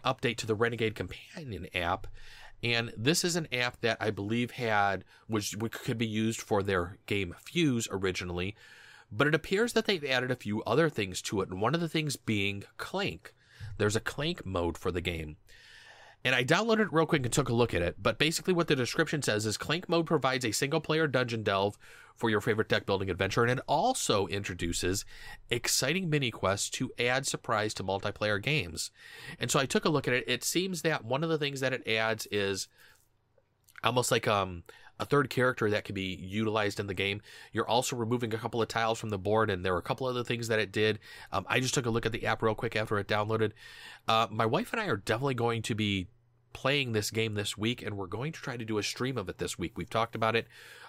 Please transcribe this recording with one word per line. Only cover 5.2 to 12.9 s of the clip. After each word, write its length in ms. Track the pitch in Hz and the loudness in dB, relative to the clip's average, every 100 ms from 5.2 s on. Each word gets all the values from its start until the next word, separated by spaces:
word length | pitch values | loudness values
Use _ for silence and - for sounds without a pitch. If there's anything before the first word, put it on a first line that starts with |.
| - | -2
which, 300 | 110 101 104 | -2 -2 -4
which 160 | 113 | -6
could 260 | - - 117 | -4 -4 -2
be 80 | 117 | 0
used 340 | 107 110 113 | 2 0 0
for 220 | - 104 | 0 2
their 360 | 101 95 87 - - | 4 2 0 -6 -4
game 280 | 101 90 82 | -2 -2 -8
Fuse 480 | - 175 156 120 - | -6 0 2 2 -2
originally, 640 | 95 95 90 90 87 92 - - - - - - | -2 -2 -2 -4 -4 -4 -6 -18 -20 -20 -20 -10
but 160 | 104 139 | 0 2
it 80 | |
appears 380 | 151 - 190 233 | 2 0 0 2
that 140 | 226 220 | 2 2
they've 180 | 190 | 0
added 260 | 143 131 127 | 2 0 2
a 60 | 127 | -2
few 260 | 104 107 | -2 -2
other 260 | - 127 160 | 2 4 4
things 320 | - 98 90 | 2 -4 -4
to 180 | - 104 | -2 -2
it, 80 | 92 | -2
and 120 | 92 | 0
one 140 | 113 | 2
of 60 | 165 | 2
the 80 | 170 | 0
things 260 | 165 151 | -2 -2
being 480 | - - 107 98 98 - - | -4 0 0 0 -2 -10 -12
Clank. 580 | - | -6